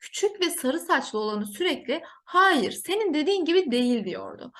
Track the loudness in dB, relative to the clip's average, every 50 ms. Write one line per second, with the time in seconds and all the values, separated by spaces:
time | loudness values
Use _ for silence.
0 | -18 -14 -4 -2 -2 -2 0 0 -2 -2 -2 -2 -2 -2 -2 -2 0 0 0 0
1 | 0 -2 -4 -4 -2 -2 -2 -4 -4 -6 -4 -2 -2 -2 -2 -2 -2 -4 -4 -4
2 | -6 -10 -20 -20 _ 0 4 4 6 6 6 4 2 0 -4 -6 -4 -2 0 0
3 | 0 0 0 2 2 2 2 2 2 2 2 2 2 4 2 2 2 2 2 0
4 | -2 -4 -6 -8 -8 -12 -12 -14 -16 -16 -18